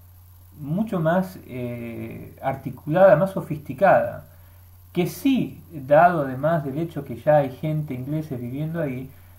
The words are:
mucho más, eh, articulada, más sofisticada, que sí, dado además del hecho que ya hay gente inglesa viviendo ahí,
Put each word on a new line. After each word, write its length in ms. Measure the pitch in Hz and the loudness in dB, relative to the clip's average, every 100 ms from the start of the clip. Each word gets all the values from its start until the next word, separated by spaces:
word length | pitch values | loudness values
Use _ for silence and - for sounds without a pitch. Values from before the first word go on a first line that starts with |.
| - - - - - - | -20 -20 -20 -20 -20 -14
mucho 420 | 143 175 220 190 | -6 -4 -2 0
más, 380 | 160 180 185 - - | 2 2 0 -6 -14
eh, 880 | 127 123 120 117 113 113 110 110 - | -8 -8 -8 -10 -10 -10 -12 -16 -8
articulada, 720 | 113 127 - - - 170 190 156 | -6 -6 -8 -10 -2 6 8 8
más 160 | 190 | 4
sofisticada, 960 | 180 151 151 - 123 185 127 117 107 - - - - - - - | -2 -8 -8 -10 2 4 4 2 -4 -14 -20 -20 -20 -20 -20 -8
que 140 | - 160 | -4 -4
sí, 560 | - 277 254 147 - - | -2 0 2 0 -6 -16
dado 520 | 160 131 147 175 170 | -12 4 6 8 6
además 420 | 135 127 147 170 | -2 -2 0 0
del 140 | 143 139 | -2 -6
hecho 260 | 165 147 | -6 -8
que 120 | - 113 | -10 -4
ya 200 | 151 151 | 2 4
hay 140 | 135 | 4
gente 420 | 127 156 151 151 | -2 -4 -4 -4
inglesa 440 | 127 131 156 151 123 | -6 -6 -6 -6 -8
viviendo 440 | 120 135 156 170 | -8 -6 -6 -4
ahí, 300 | 147 127 - - - | -4 -6 -10 -16 -20